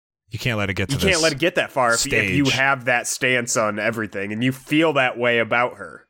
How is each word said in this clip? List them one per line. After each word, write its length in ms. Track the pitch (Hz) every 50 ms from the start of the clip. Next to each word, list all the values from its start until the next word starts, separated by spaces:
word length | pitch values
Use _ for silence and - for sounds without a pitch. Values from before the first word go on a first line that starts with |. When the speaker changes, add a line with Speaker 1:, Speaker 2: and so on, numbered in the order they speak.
| _ _ _ _ _ _
Speaker 1:
You 100 | - 107
can't 200 | - 127 117 107
let 100 | 101 98
it 60 | 98
get 160 | 92 101 90
to 40 | -
Speaker 2:
you 40 | -
can't 120 | - 190 185
Speaker 1:
this 80 | 165 160
Speaker 2:
let 100 | 160 151
it 60 | 135
get 160 | 156 175 180
that 180 | - 127 101 -
far 220 | 139 127 120 117
if, 100 | 117 -
if 240 | 139 139 143 - -
you 140 | - 139 143
Speaker 1:
stage. 100 | 131 123 127
Speaker 2:
have 260 | 135 139 139 135 120
that 220 | 131 123 120 110
stance 500 | - - - - 127 127 123 120 120 -
on 220 | 127 110 107 104 107
everything 520 | 104 113 117 117 110 98 - 101 98 101
and 140 | 107 110 120
you 80 | 131 131
feel 400 | 131 - - 147 151 165 165 151
that 220 | 139 131 127 -
way 220 | 113 120 120 120 117
about 400 | 113 107 120 120 123 120 - -
her. 280 | 98 82 71 - - _